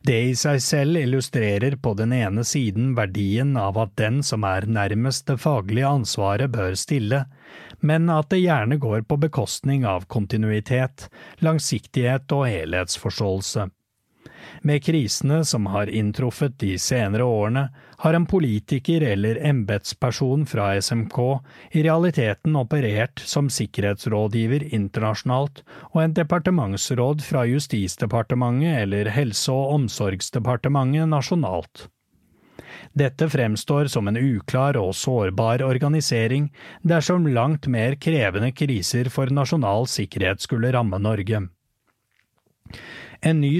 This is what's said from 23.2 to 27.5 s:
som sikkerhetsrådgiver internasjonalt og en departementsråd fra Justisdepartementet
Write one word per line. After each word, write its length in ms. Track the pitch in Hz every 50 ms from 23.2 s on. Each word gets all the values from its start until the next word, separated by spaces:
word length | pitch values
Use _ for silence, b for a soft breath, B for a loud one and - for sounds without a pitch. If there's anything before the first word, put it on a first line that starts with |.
| -
som 240 | - - 147 143 139
sikkerhetsrådgiver 1160 | - - 117 98 - - 101 101 104 101 - - 107 104 107 104 104 117 113 113 131 147 147 - - 110
internasjonalt 840 | 101 98 - 113 110 110 107 - - 131 123 131 139 143 - - B B B B B B
og 100 | - 165 160
en 100 | 160 156 175
departementsråd 1080 | 170 151 175 175 151 185 185 170 123 98 98 95 - - 131 120 123 131 151 151 135
fra 180 | - - 135 123
Justisdepartementet 1300 | 117